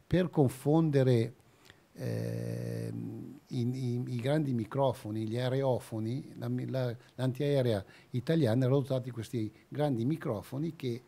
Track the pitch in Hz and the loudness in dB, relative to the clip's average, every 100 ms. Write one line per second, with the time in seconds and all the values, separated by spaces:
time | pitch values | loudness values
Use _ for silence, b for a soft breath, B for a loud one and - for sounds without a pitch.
0 | - 170 175 156 131 - 143 160 160 139 | 0 2 4 4 4 2 4 4 6 6
1 | 127 120 117 - _ b b b b - | 6 4 2 -4 _ b b b b -10
2 | 120 - 57 57 - 58 58 57 - - | -6 -4 -4 -4 -4 -6 -6 -6 -6 -6
3 | - 113 - 135 - 135 120 131 123 123 | -8 -10 -12 -16 -8 -2 -2 -2 -2 -2
4 | 127 123 135 151 143 120 110 135 135 - | -2 -2 0 2 2 0 -2 0 0 0
5 | 107 107 110 117 127 135 135 117 - 113 | -4 -4 -2 -2 0 0 0 0 -2 -6
6 | 110 135 - - 120 127 123 131 123 117 | -4 -4 -8 -8 -4 -4 -2 -2 -4 -6
7 | b b 131 127 143 139 120 101 - b | b b -2 0 2 2 2 0 -2 b
8 | b 123 - 165 120 120 127 139 127 131 | b -4 0 4 4 4 4 2 2 -2
9 | 120 117 107 120 107 b b 135 147 113 | -4 -8 -6 -4 -4 b b -2 0 0
10 | 123 160 151 104 - 131 165 - 131 117 | 0 -2 -2 -4 -6 -6 -6 -4 -6 -6